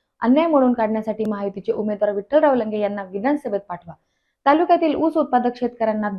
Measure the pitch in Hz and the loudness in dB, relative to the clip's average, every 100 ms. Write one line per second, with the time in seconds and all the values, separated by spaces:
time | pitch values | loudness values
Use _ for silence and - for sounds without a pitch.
0 | _ - 226 277 339 294 254 240 220 220 | _ -4 2 2 4 4 4 2 0 -2
1 | 220 220 214 208 202 196 190 220 208 208 | -4 -4 -4 -4 -6 -6 -6 -4 -4 -2
2 | 208 202 196 294 302 262 220 214 208 208 | -2 -4 0 2 4 2 0 -2 -4 -4
3 | 190 196 233 294 240 202 - 175 170 160 | -8 -4 -2 -2 -4 -6 -6 -14 -14 -20
4 | _ _ _ _ 277 302 349 349 330 285 | _ _ _ _ 2 4 4 2 2 2
5 | 320 320 294 247 233 240 240 - 220 214 | 0 0 2 2 0 -2 -6 -2 -2 -2
6 | 208 | -4